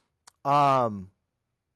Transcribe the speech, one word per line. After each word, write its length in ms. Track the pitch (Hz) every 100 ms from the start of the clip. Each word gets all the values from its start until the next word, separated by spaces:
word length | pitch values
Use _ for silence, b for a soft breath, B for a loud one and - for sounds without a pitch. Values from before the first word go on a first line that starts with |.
| _ _ - -
um, 680 | 143 143 143 135 120 101 92 _ _ _ _ _ _